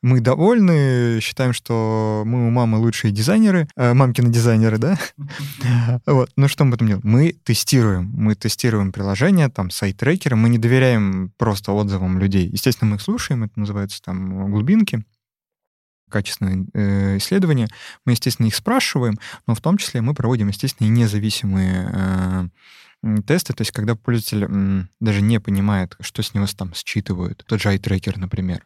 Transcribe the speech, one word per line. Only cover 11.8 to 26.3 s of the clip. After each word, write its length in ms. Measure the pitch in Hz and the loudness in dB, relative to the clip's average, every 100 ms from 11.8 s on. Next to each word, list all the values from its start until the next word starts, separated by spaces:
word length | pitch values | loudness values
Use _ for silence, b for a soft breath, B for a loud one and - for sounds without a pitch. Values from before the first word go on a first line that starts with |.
| 101 98 92 92 | 0 -2 0 0
людей. 280 | 98 98 87 | 2 2 0
Естественно, 420 | 98 - 117 110 | -2 -2 0 0
мы 40 | 104 | -2
их 60 | |
слушаем, 420 | - 233 - 127 | -4 -6 -4 -4
это 140 | 107 - | -4 -6
называется 420 | 104 101 98 - | -6 -4 -6 -8
там 480 | - 92 95 95 98 | -10 -8 -6 -6 -2
глубинки, 520 | 104 117 214 208 110 107 _ _ _ _ _ _ _ _ _ _ | -2 2 2 2 -2 -8 _ _ _ _ _ _ _ _ _ _
качественные, 560 | 107 98 - 95 95 92 | -4 -4 -4 -2 -2 -4
э, 440 | - 101 98 98 98 | -2 0 0 0 -2
исследования. 500 | - 196 180 139 110 B B B - | 0 0 2 0 -2 B B B -2
Мы, 60 | |
естественно, 320 | 117 - - 113 | 0 -2 0 -2
их 80 | - | -2
спрашиваем, 640 | - 262 - 139 120 107 B B - | -2 0 0 -2 -2 -2 B B -4
но 60 | |
в 60 | 117 | -2
том 160 | 160 202 | 0 0
числе 220 | - 127 | -2 -4
мы 120 | 117 | -2
проводим, 340 | 147 117 123 101 | -2 0 0 0
естественно, 400 | 98 165 - 110 | -2 -6 -2 2
и 20 | |
независимые, 1000 | 117 113 107 107 - 101 95 92 92 95 | 4 2 0 -2 -4 -2 0 0 -2 -4
э, 540 | 92 95 95 92 92 90 B B B B B | -4 -2 -2 -2 -2 -6 B B B B B
м, 180 | 110 107 | -2 -2
тесты, 300 | 101 165 - | 0 0 0
то 80 | - | -6
есть 100 | 110 | -6
когда 220 | - 107 113 | -4 -4 -2
пользователь, 480 | - 117 - 107 | 0 -2 0 -2
м, 460 | 101 101 98 95 90 _ | -2 0 0 -2 -4 _
даже 220 | 110 101 | -2 2
не 180 | 101 113 | 2 0
понимает, 560 | 107 98 101 101 92 - | 0 0 0 0 -2 -8
что 220 | - - | -14 -8
с 120 | 113 | -6